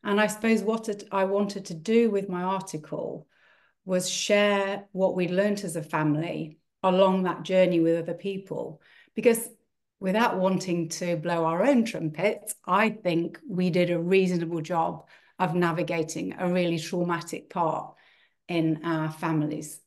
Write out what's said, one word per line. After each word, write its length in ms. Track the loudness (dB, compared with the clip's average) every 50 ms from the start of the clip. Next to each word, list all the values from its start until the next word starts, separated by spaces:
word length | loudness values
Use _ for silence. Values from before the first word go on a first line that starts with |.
| -2
And 160 | 0 2 2
I 80 | 2 2
suppose 360 | 0 -2 2 2 2 2 2
what 260 | 0 -2 -2 -4 -6
it, 160 | -8 -8 -8 -6
I 120 | 0 0 0
wanted 400 | 2 2 0 0 0 -4 -8 -10
to 80 | -10 -12
do 360 | -10 -4 2 4 4 4 4
with 200 | 2 0 -2 -2
my 140 | -6 -4 -4
article 840 | -2 -4 -4 -6 -8 -12 -12 -10 -10 -10 -8 -8 -8 -10 -12 -14 _ _ _ _ _ _ _ _ _ _ _ _
was 240 | -2 -2 -2 -2 -2
share 760 | -4 -4 0 2 4 4 4 4 4 2 0 -2 -4 -6 -10 _
what 240 | _ 0 0 2 2
we 140 | 0 0 0
learned 320 | 2 2 2 2 0 -2 -4
as 120 | -6 -6 -6
a 60 | -8
family 760 | -4 -2 0 2 2 2 2 0 -4 -4 -6 -8 -8 -10 _ _ _ _ _ 0
along 400 | 2 6 6 6 6 4 2 0
that 200 | -2 -2 -4 -4
journey 360 | 0 4 4 4 6 6 4
with 200 | 4 4 2 2
other 140 | 0 -4 -8
people, 680 | -8 -8 -8 -8 -8 -8 -8 -8 -8 -8 -10 -12 -16 _ _ -20 -20 -20 _ _
because 340 | 4 4 4 4 4 -2 -10 -14 _ _ _ _ _ _ _ _ _
without 380 | -4 0 2 2 2 2 2 2
wanting 500 | 2 2 2 0 0 -2 -2 -2 -2 -4
to 300 | -6 -6 -2 -2 -2 -2
blow 260 | -2 -2 -2 0 0
our 220 | 0 2 2 4
own 180 | 4 4 4 4
trumpets, 720 | 2 -2 -4 -4 -4 -4 0 0 0 0 -2 -8 -12 -14 _ _
I 240 | 0 2 4 4 2
think 500 | 0 -2 -2 0 0 0 -2 -2 -6 -12 -12
we 240 | -8 -2 0 0 2
did 200 | 4 2 2 2
a 100 | 2 0
reasonable 640 | 0 2 4 4 4 4 2 0 -2 -2 -4 -6
job 440 | -4 -2 -2 0 0 -2 -2 -8 -14 _ -20 -20 _ _ _ _
of 180 | -2 0 2
navigating 800 | 2 0 0 0 -2 -2 -4 -2 -4 -4 -4 -4 -8 -6 -8 -6 -4
a 100 | -2 -2
really 300 | 0 0 0 0 -2 -2
traumatic 720 | -4 -4 -4 -2 -2 -2 -2 -4 -4 -8 -10 -12 -12 _
part 440 | -4 -2 -2 0 -2 -4 -6 -10 -16 _ _ _ _ _ _ _ _ _ _ -4
in 380 | -2 0 2 2 0 0 -2
our 260 | -4 -2 -2 -2 -4
family's 720 | -6 -4 -4 -2 0 0 0 -2 -4 -6 -10 -12 -14 -18 _